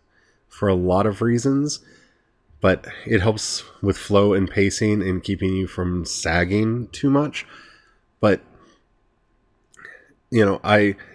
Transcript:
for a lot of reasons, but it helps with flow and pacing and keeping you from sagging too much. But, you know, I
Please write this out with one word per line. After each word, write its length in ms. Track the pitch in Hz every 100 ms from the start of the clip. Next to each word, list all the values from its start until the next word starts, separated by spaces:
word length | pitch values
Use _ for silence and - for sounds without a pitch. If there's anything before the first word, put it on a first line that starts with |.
| _ _ _ _ _
for 200 | - 104
a 60 |
lot 320 | 92 90 92 107
of 160 | 101
reasons, 580 | 117 120 135 139 147 - _ _ _ _ _ _ _ -
but 260 | 95 92 - - 113
it 140 | 110
helps 420 | 110 107 - - - -
with 140 | 98 92
flow 380 | - 101 104
and 160 | 98 92
pacing 520 | 104 98 - 107 107
and 200 | 95 92
keeping 320 | - 95 95
you 120 | 95 90
from 380 | - 90 90
sagging 840 | 80 - 82 87 90 104 110 120 110
too 220 | - 139
much. 360 | 139 147 - - - - _ _ _ _ -
But, 200 | 107 92 - - - _ _ _ _ _ _ _ _ _ _ - - - _ _ -
you 140 | 117
know, 160 | 101 -
I 340 | 104 107 104 98 -